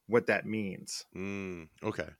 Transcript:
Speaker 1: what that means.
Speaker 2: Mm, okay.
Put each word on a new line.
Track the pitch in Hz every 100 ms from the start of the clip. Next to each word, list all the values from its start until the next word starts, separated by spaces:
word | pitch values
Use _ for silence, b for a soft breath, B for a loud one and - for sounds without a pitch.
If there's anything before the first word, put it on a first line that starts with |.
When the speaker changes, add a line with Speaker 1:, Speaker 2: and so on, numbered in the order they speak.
| -
Speaker 1:
what | 117 117
that | 104 -
means. | 110 101 87 - - - -
Speaker 2:
Mm, | 95 101 95 87 80 -
okay. | 110 101 80